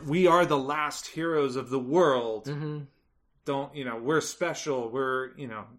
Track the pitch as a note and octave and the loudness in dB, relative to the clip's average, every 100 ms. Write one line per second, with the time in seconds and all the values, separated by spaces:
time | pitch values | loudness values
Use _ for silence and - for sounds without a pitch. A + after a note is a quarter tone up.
0 | C#3 E3 F3+ F3 E3+ D3 C3 D3+ D3 - | 0 4 6 6 6 2 0 -2 -4 -6
1 | - D#3+ E3 D#3 C#3 B2+ B2 C3 B2 E3 | -10 -6 -2 0 0 -2 -2 -4 2 4
2 | E3 B2+ A#2 G#2+ C#3 D3 D3+ D3+ C#3 _ | 6 4 0 -4 -6 -8 -8 -8 -12 _
3 | _ _ _ _ - C#3 C#3 D3 B2+ A#2 | _ _ _ _ -6 -6 -6 -8 -8 -4
4 | B2 D#3 D3 - E3+ E3+ D#3 C3 A2+ B2+ | 0 0 0 -4 -4 -4 -4 -4 -2 -2
5 | C3 C3 B2+ - C3+ G#2+ A2 | -2 -2 -4 -10 -10 -10 -12